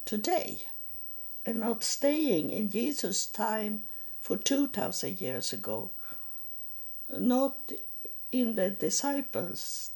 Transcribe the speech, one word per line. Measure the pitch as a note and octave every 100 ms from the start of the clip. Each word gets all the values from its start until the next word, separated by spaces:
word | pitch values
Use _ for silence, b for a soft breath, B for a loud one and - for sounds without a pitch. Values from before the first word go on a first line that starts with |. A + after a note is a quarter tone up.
| -
today, | G#3+ A3+ F4 - - - - - - - - - - -
and | A3+
not | A3 A3+
staying | - - C#4 D4+ D4 E3+ -
in | G3 G#3
Jesus' | G3+ C#4 C#4+ G3 G3+ -
time | - A3 A3 G#3+ G#3+ - B B B
for | - F#3+
two | - C#4 C#4
thousand | - - F3 - F#3
years | C3+ B2+ -
ago, | A2+ G#2+ A2 - - B B B B B B - - - - - -
not | G#3 B3+ C4+ - - - - - - - -
in | B3+ A#3 G#3+
the | F#3
disciples' | G3 - - C#4+ C#4+ C4+ - F3 - - - -